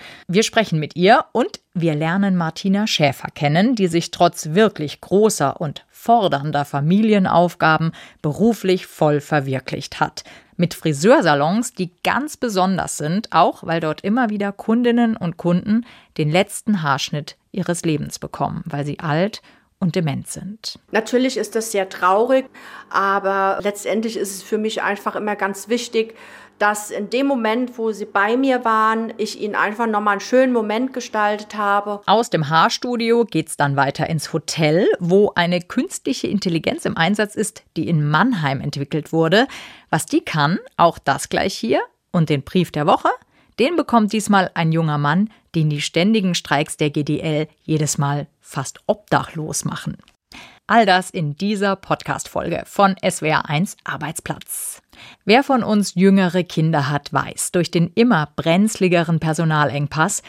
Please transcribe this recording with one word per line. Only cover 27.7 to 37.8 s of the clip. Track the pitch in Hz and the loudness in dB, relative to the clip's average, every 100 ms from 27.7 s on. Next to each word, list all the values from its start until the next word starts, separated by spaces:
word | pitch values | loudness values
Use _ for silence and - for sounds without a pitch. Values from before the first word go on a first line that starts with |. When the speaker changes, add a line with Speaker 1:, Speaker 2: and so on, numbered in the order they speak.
| 240 | -4
Speaker 2:
wo | 226 | -6
sie | 202 | -6
bei | 208 202 202 247 | -4 0 2 2
mir | 269 247 233 | 2 2 2
waren, | 220 220 226 226 - | 2 2 0 -4 -6
ich | 220 - | -6 -6
ihnen | 214 | -4
einfach | 117 180 214 226 | -2 -2 -2 -2
nochmal | 208 208 | 0 0
einen | 196 | -2
schönen | - 254 262 | 2 2 4
Moment | 240 214 220 262 | 2 0 -2 -4
gestaltet | 254 - 214 208 208 214 | -6 -6 0 0 -2 -6
habe. | 208 202 202 208 202 | -4 0 0 -2 -4
Speaker 1:
Aus | - 208 226 | 2 2 2
dem | 165 143 | -2 2
Haarstudio | 160 214 - 254 240 233 233 | 4 4 2 -4 -2 2 2
geht's | 226 160 156 - | 2 -2 -2 0
dann | 143 139 | 0 2
weiter | 135 - 151 | 0 0 -2
ins | 160 - | -4 -4
Hotel, | 160 - - 156 165 294 - | -6 -4 0 2 4 2 0
wo | 170 196 208 | 2 4 4
eine | - 175 180 | 2 0 0
künstliche | - - 339 - - 254 - | -2 -4 -4 -4 -6 -4 -2
Intelligenz | 202 185 165 - 330 | -2 -2 -2 -2 -2
im | 175 - | -4 0
Einsatz | 165 208 208 | 0 2 -2
ist, | - 214 - _ | -2 -6 -8 _
die | - | -6